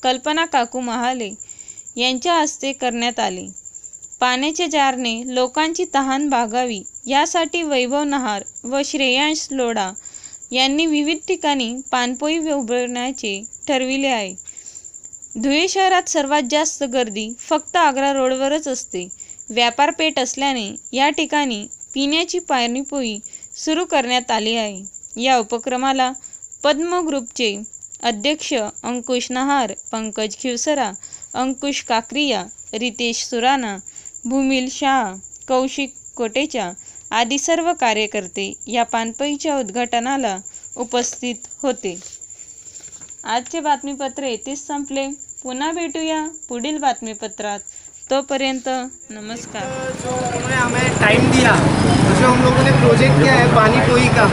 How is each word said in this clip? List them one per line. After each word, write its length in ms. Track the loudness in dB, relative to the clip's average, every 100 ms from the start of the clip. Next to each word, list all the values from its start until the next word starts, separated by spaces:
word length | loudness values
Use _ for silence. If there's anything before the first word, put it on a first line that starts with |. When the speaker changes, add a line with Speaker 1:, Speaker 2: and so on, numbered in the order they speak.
Speaker 1:
कल्पना 420 | 0 0 0 0 2
काकू 340 | 0 0 -4
महाले 520 | -4 -2 -2 -2 -6 -10 -16 -18 -18 -18 -14 -2
यांच्या 380 | 0 0 2
हस्ते 380 | 2 2 -2 -6
करण्यात 460 | -2 -2 0 -2 0
आले. 260 | -2 -4 -10 -14 -18 -20 -20 -20 -20 0
पाण्याच्या 480 | 0 2 0 -2 -2
जारने 680 | 2 2 2 -2 -4 -4 0
लोकांची 500 | 0 2 0 0 0 0
तहान 340 | 0 0 2
भागावी 520 | 2 2 0 -2 -4 -8 -14 -2
यासाठी 560 | 2 2 2 0 -2
वैभव 420 | 0 0 2 0
नहार 400 | 0 0 -2 -4 -6 -14
व 180 | -4 -2 -2
श्रेयांश 640 | 0 2 2 2 0 -4
लोढा 400 | -2 -2 0 -4 -6 -16 -18 -20 -20 -6
यांनी 340 | 0 2 2 2
विविध 320 | 2 0 -2 -2
ठिकाणी 480 | -2 0 0 -2 -6 -4
पानपोई 460 | -2 0 -2 -2 -2
उभारण्याचे 1040 | 0 -2 0 -2 -2 -4 -4 -4 -6 -6 -10 -14 -2
ठरविले 400 | 0 0 0 0
आहे. 260 | 0 -2 -10 -18 -18 -18 -18 -18 -20 -20 -20 -14 -4
धुळे 320 | 0 2 2
शहरात 420 | 2 4 4 2
सर्वात 320 | -2 2 2 2
जास्त 340 | 0 0 -2
गर्दी 500 | -2 0 0 -2 -6 -8
फक्त 360 | -2 -2 0 2
आग्रा 380 | 4 4 0
रोडवरच 540 | 2 2 2 0 0 -2
असते. 400 | -6 -6 -8 -8 -14 -18 -18 -6
व्यापारपेठ 680 | 2 2 4 2 2 0 0
असल्याने 560 | -2 0 0 0 -4 -8 -8
या 180 | 2 2
ठिकाणी 580 | 2 0 0 0 -2 -6 -14 -10
पिण्याची 460 | -2 0 2 0 -4
पाणीपोई 800 | -2 0 0 -2 -4 -4 -4 -6 -10 -18 -18 -8
सुरू 300 | -2 -2 0
करण्यात 460 | 0 2 0 0
आली 240 | -2 0 -2
आहे. 680 | -2 -6 -14 -16 -16 -4
या 160 | 2 4
उपक्रमाला 760 | 2 -4 -2 -2 0 2 0 -2 -16 -20 -20 -2
पद्म 440 | 0 2 0 0 0
ग्रुपचे 500 | -2 -4 -2 -2 -2 -10 -16 -20 -4
अध्यक्ष 500 | -4 0 -2 -2 -2 -2 -2 -6
अंकुश 440 | -6 -6 -2 -2 0
नहार, 420 | -2 2 2 0 -4 -8
पंकज 440 | -6 -6 -4 -4 -4
खिवसरा, 520 | -4 -2 0 0 -2 -4 -16 -20 -10
अंकुश 480 | -4 -2 -2 -4 -4
काकरिया, 640 | 0 -2 0 -2 0 0 -4 -12 -10
रितेश 500 | -4 -4 -2 -2 -2 -4
सुराणा, 520 | 0 2 2 0 -6 -12 -18 -18 -12 -2
भूमिल 420 | 0 2 2 0
शाह, 420 | -2 2 2 0 -6 -16 -20 -2
कौशिक 460 | 0 0 -2 -6 -6 -20 -6
कोटेचा 560 | -2 0 -2 -2 -4 -6 -18 -20 -4
आदी 260 | 0 2 0
सर्व 340 | 2 2 2
कार्यकर्ते 800 | 2 2 2 0 -2 -6 -6 -6 -8 -4
या 160 | 0
पानपोईच्या 720 | 0 0 -2 -4 -2 -2 -2 -2
उद्घाटनाला 800 | -2 -4 -2 -2 0 0 0 -4 -8 -16 -16 -8
उपस्थित 720 | -2 0 -2 -4 -6 -6 -10 -4
होते. 380 | -4 -2 -6 -8 -14 -18 -20 -20 -20 -20 -20 -20 -20 -20 -20 -14
आजचे 360 | -4 -4 -2 -4
बातमीपत्र 640 | 0 -2 -2 -6 -6 -4
येथेच 440 | -6 -6 -6 -10 -6
संपले. 400 | -6 -4 -4 -4 -8 -16 -14
पुन्हा 280 | -10 -4 -4
भेटूया 560 | -2 -4 -4 -2 -2 -4 -8 -10
पुढील 280 | -6 -4 -2
बातमीपत्रात. 840 | -2 -2 -6 -8 -10 -8 -8 -8 -10 -20 -20 -20 -2
तोपर्यंत 520 | -2 0 -2 -2 -2 -2 -4 -4 -12 -16
नमस्कार। 840 | -14 -10 -10 -10 -8 -6 -6 -6 -6
Speaker 2:
जो 120 | -4 -2
उन्होंने 400 | -2 -2 0 2
हमें 440 | 2 2 2 4
टाइम 300 | 6 6 6
दिया, 200 | 6 6 6 4 4 4 6 6 6
जो 80 | 6
हम 160 | 6
लोगों 200 | 6 6
ने 80 | 6
प्रोजेक्ट 500 | 6 8 8 8 8
किया 120 | 8
है 220 | 8 6 8
पानी 220 | 6 6
पोई 280 | 6 6 6
का 240 | 6 6